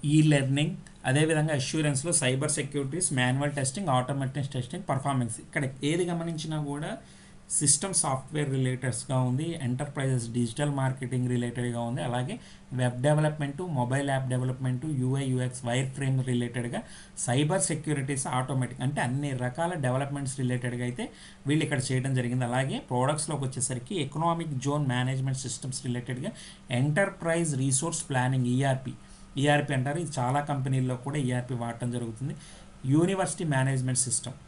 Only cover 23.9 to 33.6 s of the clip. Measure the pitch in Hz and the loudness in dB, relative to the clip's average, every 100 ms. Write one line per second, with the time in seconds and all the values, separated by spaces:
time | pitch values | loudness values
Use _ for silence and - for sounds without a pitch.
23.9 | 196 135 151 165 170 170 135 139 147 143 | -4 -2 0 2 2 0 -2 0 0 2
24.9 | 123 127 131 131 131 120 - 135 127 127 | 2 0 0 -2 -2 -4 -6 -6 -6 -4
25.9 | 120 123 123 127 - - - - 123 143 | -4 -4 -6 -6 -8 -16 -18 -4 0 2
26.9 | 151 196 190 165 165 165 135 135 131 165 | 4 2 0 0 2 2 2 2 2 0
27.9 | 165 - 135 127 131 123 127 135 131 123 | -4 -2 0 2 2 2 2 2 2 -2
28.9 | - - - - - 143 147 143 135 127 | -12 -16 -20 -10 0 4 4 4 0 0
29.9 | 151 170 - 123 139 147 139 131 131 127 | -2 -2 0 2 2 0 -2 2 2 2
30.9 | 123 139 151 127 123 123 123 117 117 120 | 0 -2 -2 0 0 -2 -4 -4 -4 -4
31.9 | 123 117 113 135 - - - - - 131 | -2 -4 -6 -6 -6 -12 -18 -20 -10 4
32.9 | 147 175 196 180 - 170 135 | 6 6 4 0 0 0 2